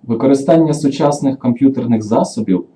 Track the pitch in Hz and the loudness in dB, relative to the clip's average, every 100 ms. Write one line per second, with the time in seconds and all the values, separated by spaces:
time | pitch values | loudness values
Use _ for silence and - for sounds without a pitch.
0 | - 113 131 139 - 165 156 139 143 - | -6 -2 2 2 4 2 2 0 -2 0
1 | 147 143 139 131 123 120 139 135 117 110 | -2 0 -2 -2 -2 2 2 0 -2 -2
2 | 104 117 - - 104 92 - | 0 -2 -2 -4 -2 -2 -4